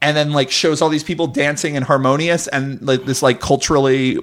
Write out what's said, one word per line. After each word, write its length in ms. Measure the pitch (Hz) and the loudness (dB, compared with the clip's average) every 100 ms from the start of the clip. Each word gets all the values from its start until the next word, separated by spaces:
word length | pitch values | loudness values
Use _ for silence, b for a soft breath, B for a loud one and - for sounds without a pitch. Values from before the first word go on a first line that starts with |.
And 160 | 147 151 | -2 0
then, 140 | 147 | 0
like, 160 | 147 135 | 0 0
shows 300 | - 165 147 | 0 0 2
all 80 | 160 | 0
these 140 | 151 | 0
people 240 | 156 160 160 | -4 -4 -4
dancing 480 | 139 143 147 165 143 | 0 -2 0 -4 -4
and 100 | 127 | 0
harmonious 640 | 139 131 143 170 165 - | 2 2 2 2 -2 -2
and, 340 | 139 135 135 | -4 -4 -6
like, 240 | 139 127 127 | -2 -2 0
this, 160 | 127 | 0
like, 180 | 135 123 | 2 0
culturally 720 | - 135 - 151 135 131 131 92 | 0 0 2 2 4 2 2 -2